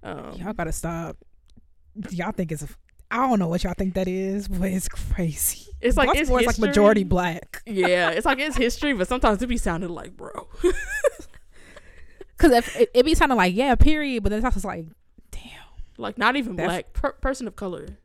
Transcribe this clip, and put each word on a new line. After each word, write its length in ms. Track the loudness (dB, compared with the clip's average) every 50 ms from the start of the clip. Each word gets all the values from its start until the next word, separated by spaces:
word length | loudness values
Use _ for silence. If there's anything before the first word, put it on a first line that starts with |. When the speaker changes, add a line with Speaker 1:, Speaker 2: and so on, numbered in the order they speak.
Speaker 1:
Um, 320 | -12 -12 -14 -12 -14 -14 -14
Speaker 2:
Y'all 160 | -12 -10 -10
gotta 200 | -6 -6 -4 -4
stop. 440 | -4 -6 -6 -6 -6 -6 -8 -10 -12 -16 _ -20 _ -20 _ _ -20 -20 _ _ _ _ _ _ -14 -14 -12 -10
Y'all 220 | -6 -6 -6 -6
think 200 | -4 -4 -4 -4
it's 100 | -6 -8
a 40 | -10
f-, 120 | -12 -14 -18 _ _ _ _ -12 _
I 160 | -2 0 2
don't 120 | 2 2 2
know 100 | 2 0
what 160 | 0 -2 -2
y'all 100 | -2 -2
think 180 | -2 -4 -2 0
that 120 | -2 -2
is, 400 | -2 -2 -4 -4 -4 -4 -4 -4
but 220 | -4 -2 -2 0 0
it's 180 | -2 -2 -4 -4
crazy. 800 | -6 -6 -4 -4 -2 0 0 -2 -2 -2 -4 -4 -4 -6 -14 -18 -16 -2
Speaker 1:
It's 160 | 0 2 4
like, 140 | 4 4 4
it's 180 | 2 0 2 2
Speaker 2:
Baltimore's, 180 | 2 2 4
like, 100 | 2 2
Speaker 1:
history. 120 | 0 0 2
Speaker 2:
majority 360 | 4 6 6 6 6 6 2
black. 580 | 2 0 0 0 -2 -4 -6 -10 -14 -18 -18 -12
Speaker 1:
Yeah, 440 | -6 -2 0 2 2 4 4 2 2
it's 160 | 0 0 0
like, 120 | 0 0 0
it's 180 | -2 -2 0
history, 360 | 0 0 0 0 -2 -2 -2
but 160 | 0 0 -2 -2
sometimes 320 | -2 2 2 2 2 2
it 40 | -2
be 100 | -2 -2
sounding 320 | -2 -2 -2 -4 -4 -6 -8
like, 260 | -10 -12 -14 -16 -16
"Bro." 320 | -16 -18 -14 -14 -14 -14 -14 -12 -2
<laughs> 100 | 0 0 0 0 -4 -6 -8 -2 -2 -2 -2 -4 -18 -20 -20 -20 -20 -20 -20 -20 -20 -20 -20 -20 -20 -20 -20 -20 -20 -20 -18 -20 -20 -20 -2
Speaker 2:
'Cause 140 | 4 6 6
if, 240 | 6 6 4 0 2
it, 140 | 2 2 4 4
it 100 | 4 4
be 100 | 4 4
sounding 240 | 4 4 4 4 4
like, 160 | 2 2 2
"Yeah, 200 | 2 2 2 6
period," 480 | 8 8 8 8 4 2 -2 -4 -2
but 60 | -2 -2
then 80 | -2 0
it's 60 | 0 0 0
also 100 | 0 -2 -6
like, 180 | -8 -10 -12 -16 -20 _ _ _ _ -20 -20 _
"Damn." 120 | -16 -16 -16 -16 -20 -20 -20 -20 -16 -16 -16 -16 -12 -10
Speaker 1:
Like, 200 | -10 -10 -4 0
not 180 | 0 0 2
even 200 | 0 -2 -4 -4
Speaker 2:
That's 100 | -4 -2
Speaker 1:
black. 260 | -2 -2 -4 -6 -6
Per-, 200 | -6 -4 -4 -4 -6
person 320 | -4 -4 -4 -4 -4 -8 -12
of 80 | -10
color. 300 | -10 -10 -8 -8 -10 -12 -16 -18 -20